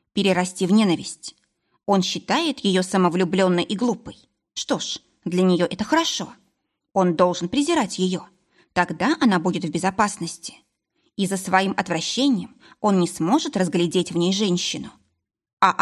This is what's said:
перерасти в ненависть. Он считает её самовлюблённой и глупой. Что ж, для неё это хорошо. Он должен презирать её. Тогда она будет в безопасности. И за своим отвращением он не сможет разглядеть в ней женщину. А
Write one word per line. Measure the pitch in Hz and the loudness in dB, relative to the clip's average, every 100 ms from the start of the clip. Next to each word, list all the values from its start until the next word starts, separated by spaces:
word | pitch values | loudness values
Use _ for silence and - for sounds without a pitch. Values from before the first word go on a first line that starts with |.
| _ | _
перерасти | 202 196 180 180 - 180 | 0 2 2 0 -2 2
в | |
ненависть. | 214 202 156 - - - _ _ _ _ _ - | 4 4 2 -4 -14 -18 _ _ _ _ _ 0
Он | 196 | 2
считает | 180 175 - 277 330 - | 2 -6 -2 0 0 -2
её | 196 185 | 0 0
самовлюблённой | 185 190 175 175 180 196 185 175 | 2 2 2 2 0 2 2 2
и | 175 202 | -2 -2
глупой. | 247 - - - _ _ _ | -2 -4 -8 -20 _ _ _
Что | - - 170 | -12 -6 -4
ж, | - - _ _ | -4 -10 _ _
для | 170 180 | -6 0
неё | 185 175 170 | 2 2 0
это | 175 | -2
хорошо. | 214 311 330 - 175 - _ _ _ _ _ | 0 0 0 -4 -10 -14 _ _ _ _ _
Он | 196 180 170 | 0 2 4
должен | 180 175 180 | 2 2 -2
презирать | 294 294 330 202 - | -2 0 0 0 -2
её. | 185 180 - _ _ _ _ | -2 -2 -10 _ _ _ _
Тогда | 185 175 160 254 330 | -2 -2 0 -2 2
она | 247 180 | 2 2
будет | 180 160 | 0 -2
в | 165 | -4
безопасности. | 165 185 185 208 - 170 - - - _ _ _ _ _ - | -2 -4 0 -2 -2 -10 -10 -16 -18 _ _ _ _ _ -4
И | 185 | -4
за | 190 | -2
своим | 190 185 196 - | 0 0 0 -2
отвращением | 180 165 - - 277 202 - _ - - | -2 -4 -4 0 0 0 -4 _ -20 -4
он | 214 190 | 2 2
не | 170 | 2
сможет | - 165 277 302 202 | -2 0 0 0 -2
разглядеть | 175 170 170 180 170 | -2 0 0 0 -2
в | 170 | 0
ней | 175 | 0
женщину. | 196 208 175 - - - - _ _ _ _ _ - | 0 0 0 -2 -8 -10 -18 _ _ _ _ _ 0
А | 190 - | 0 2